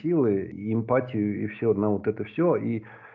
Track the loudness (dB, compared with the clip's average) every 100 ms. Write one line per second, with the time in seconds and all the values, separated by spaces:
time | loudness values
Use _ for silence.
0 | 0 2 4 2 -2 -6 -2 0 2 0
1 | 2 0 0 0 -4 0 0 2 2 0
2 | -2 -4 -4 0 2 2 0 -4 -8 -18
3 | -20